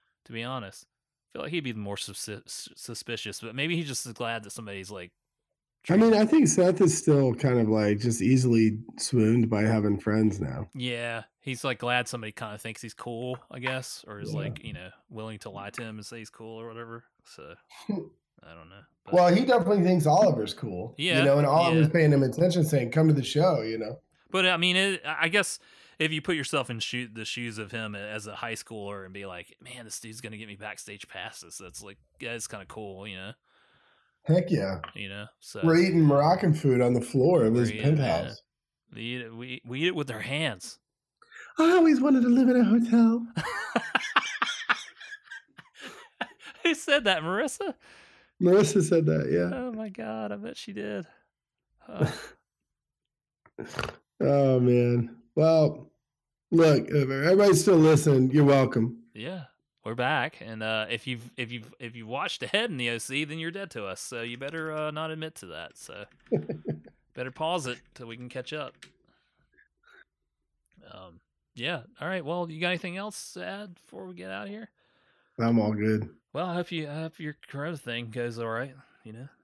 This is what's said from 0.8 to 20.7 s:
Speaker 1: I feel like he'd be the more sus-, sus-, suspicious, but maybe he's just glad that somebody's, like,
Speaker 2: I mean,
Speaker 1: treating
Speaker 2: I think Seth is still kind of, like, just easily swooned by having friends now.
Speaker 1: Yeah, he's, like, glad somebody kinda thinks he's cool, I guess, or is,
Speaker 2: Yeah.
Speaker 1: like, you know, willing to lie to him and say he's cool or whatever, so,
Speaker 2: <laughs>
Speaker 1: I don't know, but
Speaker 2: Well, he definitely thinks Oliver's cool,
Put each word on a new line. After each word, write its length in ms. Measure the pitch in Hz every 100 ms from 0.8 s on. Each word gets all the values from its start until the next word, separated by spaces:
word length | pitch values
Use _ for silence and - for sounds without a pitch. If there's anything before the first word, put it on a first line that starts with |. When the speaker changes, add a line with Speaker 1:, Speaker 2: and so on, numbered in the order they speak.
| -
Speaker 1:
I 380 | _ _ _ _
feel 100 | -
like 100 | -
he'd 80 | 165
be 100 | 135
the 60 | 110
more 180 | 101 101
sus-, 220 | - 98
sus-, 500 | - 104 - - -
suspicious, 680 | - - 113 - 117 110 95
but 140 | 113
maybe 220 | 120 151 170
he's 100 | 151
just 260 | 127 123
glad 280 | 113 117 117
that 80 | 101
somebody's, 400 | - 107 101 92
like, 220 | 101 90 _ _ _ _ _ _ _ -
Speaker 2:
I 40 |
mean, 80 | 180 226
Speaker 1:
treating 100 | 220
Speaker 2:
I 60 | 214
think 220 | 320 214
Seth 320 | - 180 180
is 160 | 180 156
still 340 | - 143 131
kind 260 | 110 139 123
of, 80 | 110
like, 320 | 110 104 104
just 200 | 120 113
easily 580 | 95 131 127 117 110 107 - -
swooned 500 | - 127 107 120 113
by 140 | 107
having 360 | 107 110 104 101
friends 400 | 110 107 107 101
now. 280 | 76 64 -
Speaker 1:
Yeah, 480 | 135 123 120 120 117 110 _
he's, 240 | - 127
like, 160 | 139 120
glad 300 | 120 123 123
somebody 240 | 123 107
kinda 260 | - 110 104
thinks 240 | 113 110
he's 120 | 117
cool, 440 | - - 117 127 123 -
I 100 | 127
guess, 440 | 127 131 127 - -
or 100 | 104
is, 120 | 104
Speaker 2:
Yeah. 80 | 156
Speaker 1:
like, 240 | 147 117
you 80 | 113
know, 180 | 98 92 - _
willing 300 | 113 110 107
to 100 | 117
lie 200 | 98 101
to 120 | -
him 140 | 113 107
and 60 |
say 140 | 101 117
he's 120 | 107
cool 300 | - 113 113
or 60 | 117
whatever, 380 | 113 117 117 - _
so, 300 | _ - 71 - _
Speaker 2:
<laughs> 180 | - - 196 - _ _ _
Speaker 1:
I 120 | -
don't 140 | 82 80
know, 120 | 98 - _
but 100 | -
Speaker 2:
Well, 140 | 180 175
he 120 | 180
definitely 400 | 254 240 180 208
thinks 220 | 175 180 151
Oliver's 480 | 160 208 123 104
cool, 400 | - 117